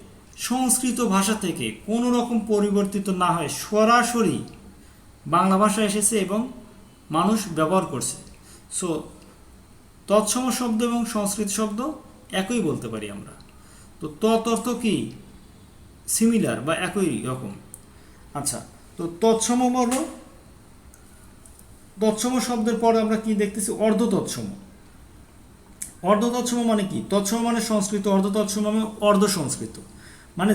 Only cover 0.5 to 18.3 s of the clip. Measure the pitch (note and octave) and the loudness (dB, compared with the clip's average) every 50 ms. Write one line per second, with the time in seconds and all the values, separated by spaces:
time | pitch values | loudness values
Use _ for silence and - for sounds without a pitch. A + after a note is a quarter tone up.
0.5 | A#3+ C4 B3+ B3 B3 - - B3 A3 B3 A#3+ G3 F#3+ F#3+ G3 A3+ G#3+ G#3+ G3 E3+ | 0 0 2 2 0 0 0 -2 0 0 0 2 2 2 2 0 0 -2 -2 -4
1.5 | D3+ - A#2+ A2 G#2+ - - G3+ A3 A#3 A#3+ B3 B3 A#3+ - - A#3 A3 G3+ A3+ | -4 -2 -4 -6 -6 -6 -4 -2 0 0 2 2 2 2 2 0 0 -2 0 2
2.5 | G#3 G3+ G#3 G#3 G3 G3+ G3 G3 G#3+ G3 G3 G3 F#3 F3+ F3+ F3 E3+ E3+ D3+ C3 | 2 2 2 2 2 2 0 0 -2 -4 -2 -2 -2 0 2 2 0 0 -2 -4
3.5 | - - - - G#3 G#3+ A3 A3 A#3+ A#3+ A#3+ A#3+ A#3+ A#3 G#3+ E3 B2+ - - - | -6 -8 -6 0 2 4 6 6 6 4 4 2 2 2 2 0 0 -2 -6 -10
4.5 | - - - - - - - - - - - - - - - C#3+ D#3+ F3 F#3 F#3+ | -16 -20 -20 -20 -20 -20 -20 -20 -20 -20 -20 -20 -20 -16 -4 0 2 2 4 4
5.5 | F#3+ F#3+ G#3+ G#3 G3 A3 G#3+ G3+ G3 G#3+ G3+ - A#3 G#3 F#3 F3+ G3+ A3 B3 C4 | 4 4 4 2 2 2 0 0 0 0 0 0 0 0 0 0 -2 -2 -4 -4
6.5 | - - - - - - - - - - - - D3+ D#3+ F3+ G3+ A3+ G#3 - E3+ | -8 -16 -20 -20 -20 -20 -20 -20 -20 -18 -8 -2 0 2 2 2 2 0 -2 -2
7.5 | D#3+ D3+ D#3 D3+ F#3 F#3+ - - D#3 A#2+ - - - - - - - - - - | -2 0 0 2 2 2 0 0 -4 -4 -4 -6 -8 -10 -14 -20 -20 -20 -20 -20
8.5 | - - - - - - F#3 F3 D#3 D3+ D3 - - - - - - - - - | -20 -20 -16 -12 -8 -6 -4 -4 -4 -4 -6 -12 -18 -20 -20 -20 -20 -20 -20 -20
9.5 | - - - - - - - - - - - - G3 G#3+ G#3 G#3 - B3 C4 B3+ | -20 -20 -20 -20 -20 -20 -20 -20 -20 -10 0 4 4 4 4 4 0 0 0 0
10.5 | A3 - B3 A#3 A3 G#3+ A#3+ A#3 A#3 A#3+ A3+ A3+ - G#3+ G3+ G3 - - G#3 G3+ | 0 0 0 0 0 0 0 0 0 0 -2 -2 -2 -2 -2 -2 -2 -2 -4 -2
11.5 | - G#3+ A3 G#3 G3+ A3 C4 D#4 D4+ - - - - - - - - F#3+ F#3+ - | -2 -2 -2 -2 -2 -4 -4 -4 -6 -8 -12 -20 -20 -20 -12 -6 -4 -4 -2 -2
12.5 | B3 A#3 F3+ D3 B2+ A2 A2+ A2 A2 G#2+ G#2 G#2 G2+ G2+ A2+ - - - - - | 0 0 0 0 -2 -4 -6 -8 -8 -8 -8 -10 -10 -12 -14 -16 -18 -20 -20 -20
13.5 | - - - - - - - - - - D#3+ D3+ - - G#3+ A3 A3+ A3 A3+ A#3 | -20 -20 -20 -20 -20 -20 -20 -20 -14 -12 -12 -12 -4 0 2 2 4 2 2 0
14.5 | A3+ G3+ - B3 A#3+ A#3+ A#3+ A3 E3+ C3+ A2+ - - - - - - - - - | -2 0 -2 -2 -4 0 0 0 0 0 -2 -6 -10 -14 -20 -20 -20 -20 -20 -20
15.5 | - - - - - - - - - - - - - - A3 A#3 A#3 G#3+ E3 B2 | -20 -20 -20 -20 -20 -20 -20 -20 -20 -12 -6 -4 0 2 4 4 4 4 2 0
16.5 | A2+ - B2 D#3 E3 - F3+ F3+ - G3+ F#3+ D#3 B2 G#2+ A2+ B2+ B2+ C3 A#2 G2 | -2 -2 -2 -2 -2 -2 -2 -2 0 0 0 0 0 -2 -4 -4 -6 -6 -8 -10
17.5 | G2 - - - - - - - - - - - - - - - | -12 -14 -18 -20 -20 -20 -20 -20 -20 -20 -20 -20 -20 -20 -18 -12